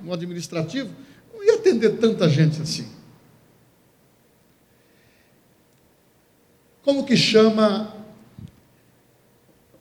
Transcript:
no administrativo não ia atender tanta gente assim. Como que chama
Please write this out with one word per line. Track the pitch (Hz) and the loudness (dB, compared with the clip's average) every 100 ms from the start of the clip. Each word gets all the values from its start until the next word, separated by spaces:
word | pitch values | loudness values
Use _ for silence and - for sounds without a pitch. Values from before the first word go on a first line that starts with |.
no | 160 | -10
administrativo | 180 175 175 165 170 160 262 233 - - - _ | -8 -8 -10 -10 -6 -6 -6 -10 -14 -20 -20 _
não | 453 | -2
ia | 403 | 2
atender | 440 370 226 220 - | 4 4 2 2 2
tanta | 233 202 175 | 0 2 2
gente | 143 156 - | 4 2 2
assim. | - - 117 - - _ _ _ _ _ _ _ _ _ _ _ _ _ _ _ _ _ _ _ _ _ _ _ _ _ _ _ _ _ _ _ _ _ _ _ _ _ | -6 -8 -12 -18 -20 _ _ _ _ _ _ _ _ _ _ _ _ _ _ _ _ _ _ _ _ _ _ _ _ _ _ _ _ _ _ _ _ _ _ _ _ _
Como | - 277 | -2 -2
que | - 240 | 0 0
chama | - 214 220 220 214 202 220 - - - - - - _ _ _ _ _ _ _ _ _ _ _ _ _ | 4 4 4 4 0 0 -8 -14 -20 -20 -20 -20 -20 _ _ _ _ _ _ _ _ _ _ _ _ _